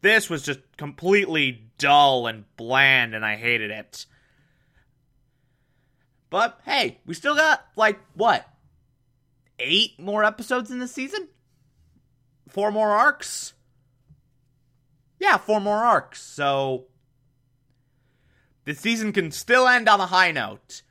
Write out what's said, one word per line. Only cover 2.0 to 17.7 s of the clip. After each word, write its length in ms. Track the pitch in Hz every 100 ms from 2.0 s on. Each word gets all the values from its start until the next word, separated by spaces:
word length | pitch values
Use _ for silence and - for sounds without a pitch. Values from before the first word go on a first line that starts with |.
| 143 131 117
and 200 | 113 101 -
bland, 560 | 113 131 139 131 120
and 100 | 110
I 120 | 110 107
hated 340 | 117 120 107
it. 380 | 107 104 - - _ _ _ _ _ _ _ _ _ _ _ _ _ _ _ _ _ _ _ _ _ _
But 320 | 180 226 -
hey, 360 | - 269 170 - -
we 80 |
still 220 | 175 277 294
got, 300 | 311 302 _ -
like, 240 | 214 208 _
what? 340 | - 220 139 - _ _ _ _ _ _ _ _ _ _ _
Eight 400 | 123 180 220 _
more 240 | 180 208
episodes 480 | 214 214 226 247 226
in 80 | 247
this 140 | 254
season? 340 | - 262 415 359 _ _ _ _ _ _ _ _ _ _ _ _
Four 240 | 190 208
more 200 | 208 214
arcs? 640 | 208 285 - - - - _ _ _ _ _ _ - _ _ _ _ _ _ _ _ _ _
Yeah, 160 | 392 208
four 240 | - 214
more 200 | 202 208
arcs, 420 | 233 185 - -
so 640 | - - 143 139 135 127 131 _ _ _ _ _ _ _ _